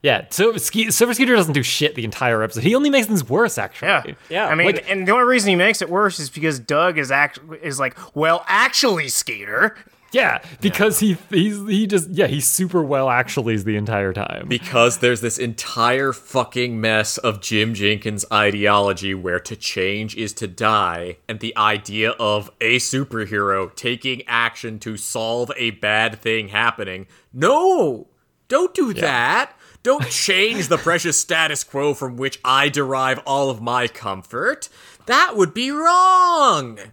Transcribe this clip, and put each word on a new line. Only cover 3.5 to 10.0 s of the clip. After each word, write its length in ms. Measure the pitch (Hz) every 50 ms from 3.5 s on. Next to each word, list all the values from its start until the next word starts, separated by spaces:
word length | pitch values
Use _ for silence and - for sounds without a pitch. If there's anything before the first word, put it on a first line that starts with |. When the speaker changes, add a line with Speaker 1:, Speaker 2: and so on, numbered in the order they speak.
| -
Speaker 1:
actually. 300 | 123 101 95 - - -
Speaker 2:
Yeah. 160 | 175 202 151 117 - - - - -
Speaker 3:
Yeah. 180 | 160 185 220
Speaker 2:
I 80 | 185 156
mean, 120 | 160 175
Speaker 1:
Like 180 | 190 202 - - 175
Speaker 2:
and 160 | 196 196 185
the 60 | 180 208
only 100 | 247 247
reason 240 | 240 254 247 196 202
he 60 | 190
makes 260 | 175 180 208 220 -
it 80 | 190 160
worse 300 | 175 196 214 196 170 -
is 100 | 151 131
because 300 | - 156 151 160 147 127
Doug 380 | 117 - 143 147 165 185 170
is 120 | 156 143 127
act-, 300 | 135 139 147 143 - 127 143 160 156 -
is 180 | 156 156 139 135
like, 160 | 135 131 - - - - _
"Well, 300 | 143 151 160 170 175 175 -
actually, 580 | 190 208 240 262 - - - 254 196 165 151
Skeeter." 720 | 131 - - - - 113 104 98 104 104 120 180 220 - - - _ _ _